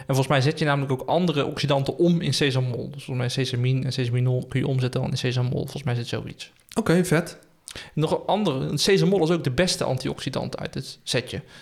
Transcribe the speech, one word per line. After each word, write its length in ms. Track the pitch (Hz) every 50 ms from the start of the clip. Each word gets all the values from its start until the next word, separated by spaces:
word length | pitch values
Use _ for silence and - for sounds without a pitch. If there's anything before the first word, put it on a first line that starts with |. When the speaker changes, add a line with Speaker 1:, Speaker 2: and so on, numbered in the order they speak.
| -
Speaker 1:
volgens 220 | - 135 135 135
mij 140 | - 147 135
zet 180 | 127 151 160 -
je 60 | 165
namelijk 260 | 147 143 143 139 139
ook 160 | 131 127 -
andere 380 | - 143 170 180 170 147 143 131
oxidanten 520 | - 143 - - 139 143 139 135 - -
om 240 | - 175 175 175 165
in 120 | 165 143 131
sesamol. 560 | - 156 139 127 131 127 123 117 120 - -
Dus 120 | 143 143 -
volgens 140 | - 131
mij 120 | 127 123 120
sesamine 560 | - 139 131 127 127 120 123 127 131 131 139
en 80 | 131 -
sesaminol 520 | 135 127 117 120 123 127 127 127 127 123
kun 120 | - - 131
je 80 | -
omzetten 340 | - 135 131 127 123 - 131
dan 80 | 131 -
in 80 | 135
sesamol. 420 | - - 127 123 123 123 123 143 -
Volgens 240 | - 135 - 143 -
mij 120 | 131 120
zit 120 | 117 117
zoiets. 440 | - 117 113 - - - - - - - _ _ - -
Speaker 2:
Oké, 280 | 226 220 - 160 185 175
vet. 320 | - 151 165 170 - - - - _ _ _ _ - - - - - -
Speaker 1:
Nog 180 | 147 156 151
een 140 | 180 - -
andere, 400 | - 180 214 208 175 131 131 147
een 120 | 151 151
sesamol 460 | 143 - 208 196 180 160 180 202 185 160
is 60 | 156
ook 140 | 175 165 -
de 80 | 139
beste 320 | 123 170 185 175 - - -
antioxidant 720 | - 135 131 - 139 135 - - 135 127 - - - -
uit 160 | - - - -
het 260 | - - - - - -
setje. 380 | - - 123 113 - - - - - - -